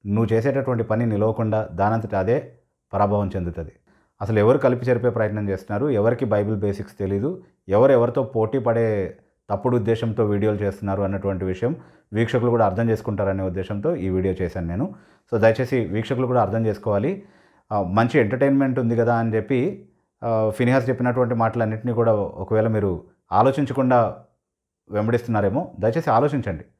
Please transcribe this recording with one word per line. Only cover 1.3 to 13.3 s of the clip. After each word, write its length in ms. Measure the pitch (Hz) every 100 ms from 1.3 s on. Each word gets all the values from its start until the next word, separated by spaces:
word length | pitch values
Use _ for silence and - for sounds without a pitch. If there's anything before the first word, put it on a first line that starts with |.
| 110 110 92 90
దానంతట 440 | 85 101 113 104 98
అదే 380 | 95 127 - _ _ _ _
పరాభవం 380 | 98 101 104 98 90
చెందుతుంది. 360 | 87 82 73 _ _ _ _ _
అసలు 180 | - 110
ఎవరు 180 | 107 143
కలిపి 280 | 127 123 123
జరిపే 240 | 117 120
ప్రయత్నం 400 | 113 107 107 101
చేస్తున్నారు, 400 | 95 - 107 147
ఎవరికి 360 | 110 110 120 120
బైబిల్ 300 | 104 107 107
బేసిక్స్ 440 | 101 98 101 -
తెలీదు, 440 | 98 98 131 185 - _ -
ఎవరు 220 | 160 135
ఎవరితో 320 | 127 120 139
పోటీ 360 | 123 113 110 135
పడే 580 | 117 113 113 104 92 - _ _ -
తప్పుడు 260 | 95 127 120
ఉద్దేశంతో 500 | 107 113 117 110 107
వీడియోలు 320 | 101 107 101
చేస్తున్నారు 440 | 101 98 101 95
అన్నటువంటి 440 | 98 98 98 92 92
విషయం 300 | 92 120 165 - _ _
వీక్షకులు 360 | 104 113 123 120
కూడా 160 | 117 104
అర్థం 240 | 92 117
చేసుకుంటారనే 540 | 107 - 101 98